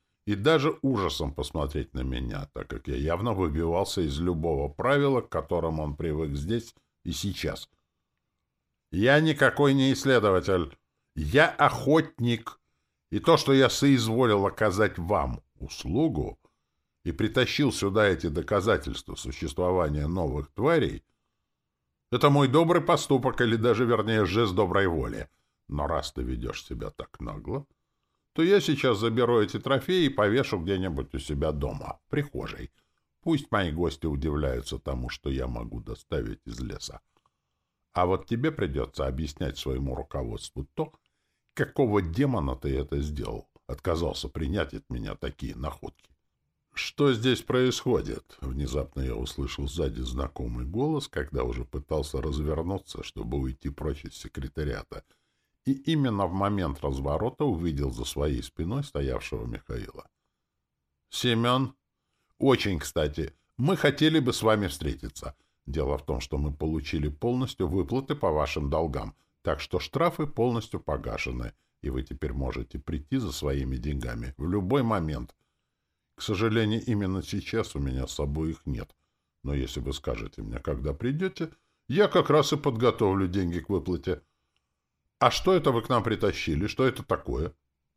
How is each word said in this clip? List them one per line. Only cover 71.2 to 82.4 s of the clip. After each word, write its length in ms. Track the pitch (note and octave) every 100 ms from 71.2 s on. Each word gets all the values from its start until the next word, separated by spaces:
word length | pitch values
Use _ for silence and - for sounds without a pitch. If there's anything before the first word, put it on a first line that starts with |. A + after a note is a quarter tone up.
| B1+ B1 A1+ - _ _
и 100 | -
вы 100 | B1+
теперь 320 | B1 C2+ D2
можете 460 | C2 C2 B1+ - -
прийти 380 | - E2 C#2+ C3+
за 140 | G#2+
своими 460 | C#2+ D2 C#2 C2 C2
деньгами 560 | C2 C#2+ B1 A1+ A#1 -
в 120 | D#2
любой 320 | G2+ F#2 C#3
момент. 540 | A#2 G#2+ D#2+ C#2+ A#1 _ _ _ _ _ _ _ _ -
К 80 |
сожалению, 580 | - G2+ A2+ A2+ G#2+ A2
именно 380 | - G#2+ G2 F#2+
сейчас 540 | - G2+ - A2+ G#2 C#2+
у 40 |
меня 280 | C#2 B1+ C2
с 60 |
собой 380 | - D2 D2+ D#2+
их 140 | D#2 -
нет, 300 | A#2+ - _ _ _ _ _
но 100 | -
если 260 | C#2+ B1 -
вы 140 | -
скажете 480 | C#2 - A1 G#1+ -
мне, 160 | G#1 A#1+
когда 360 | - C2+ C#2
придете, 580 | C#2+ B2 D3 F#3+ - D#3+ - _ _ -
я 200 | C#3+ G3+
как 240 | F#3 -
раз 200 | D3